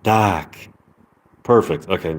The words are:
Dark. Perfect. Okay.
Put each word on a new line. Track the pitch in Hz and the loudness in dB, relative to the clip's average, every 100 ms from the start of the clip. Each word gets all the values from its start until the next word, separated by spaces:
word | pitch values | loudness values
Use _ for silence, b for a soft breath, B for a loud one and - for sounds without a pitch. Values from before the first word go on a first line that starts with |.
Dark. | - 110 107 82 76 - - _ _ _ _ _ _ _ | 0 2 2 0 -6 -20 -20 _ _ _ _ _ _ _
Perfect. | - 120 - 78 78 | 2 2 2 -6 -4
Okay. | 95 85 | -6 -6